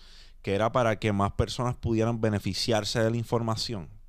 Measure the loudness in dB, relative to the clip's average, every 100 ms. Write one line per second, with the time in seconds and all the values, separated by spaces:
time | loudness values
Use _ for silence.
0 | -20 -20 -20 -10 -2 0 2 2 2 2
1 | 0 2 0 0 -2 0 -4 -2 0 2
2 | 2 2 0 0 -2 -2 2 2 2 0
3 | 2 0 0 0 0 -2 -4 -8 -10 -16